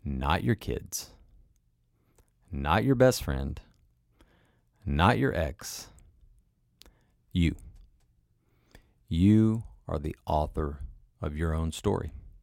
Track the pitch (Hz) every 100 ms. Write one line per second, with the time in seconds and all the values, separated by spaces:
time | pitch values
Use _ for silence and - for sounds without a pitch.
0 | - 67 67 87 120 117 - 60 - -
1 | - - - - _ _ _ _ _ _
2 | _ _ _ _ _ 71 69 92 117 127
3 | 127 123 - 69 69 76 - _ _ _
4 | _ _ _ _ _ _ _ _ - 71
5 | 90 120 135 - 76 - - - - -
6 | - _ - _ _ _ _ _ - _
7 | _ _ _ 92 82 71 - - - _
8 | _ _ _ _ _ _ _ - _ _
9 | _ 82 95 107 110 113 - - - 80
10 | 76 - - 78 76 - 76 71 - -
11 | _ _ 80 76 82 80 82 - 104 95
12 | - - - -